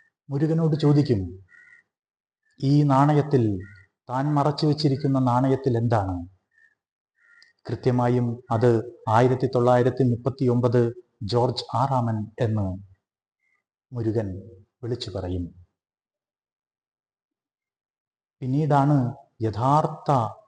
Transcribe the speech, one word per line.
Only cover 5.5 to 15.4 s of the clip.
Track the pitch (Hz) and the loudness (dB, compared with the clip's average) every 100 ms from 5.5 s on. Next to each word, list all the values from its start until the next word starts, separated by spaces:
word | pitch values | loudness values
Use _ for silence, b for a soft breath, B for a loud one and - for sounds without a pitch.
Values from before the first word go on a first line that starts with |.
| 131 135 117 | 0 0 0
എന്താണ്?" | 117 113 92 87 90 _ _ _ _ _ _ _ _ _ b b b _ - | 0 0 -2 -6 -10 _ _ _ _ _ _ _ _ _ b b b _ -10
കൃത്യമായും | 117 135 123 123 123 120 117 - | -4 0 2 2 2 0 -4 -4
അത് | 113 123 113 - - 117 | 2 4 2 -2 -8 0
ആയിരത്തി | 110 127 123 127 | 2 4 2 0
തൊള്ളായിരത്തി | 127 123 123 123 - | 2 4 4 2 2
മുപ്പത്തിയൊമ്പത് | 127 120 131 131 127 120 120 123 117 - - - | 0 0 -4 -2 0 2 2 2 0 -4 -18 -12
ജോർജ് | 101 120 120 110 - | -4 0 0 -4 -6
ആറാമൻ | 113 139 131 117 110 104 - | -2 0 0 -2 -4 -6 -4
എന്ന് | 117 107 95 92 98 _ _ _ _ _ _ _ _ _ _ | -2 -2 -4 -6 -14 _ _ _ _ _ _ _ _ _ _
മുരുകൻ | 123 110 113 98 92 95 - _ _ | -6 -2 -2 -4 -8 -14 -20 _ _
വിളിച്ചു | 117 123 - | -8 -8 -8
പറയും. | 95 90 92 | -8 -6 -6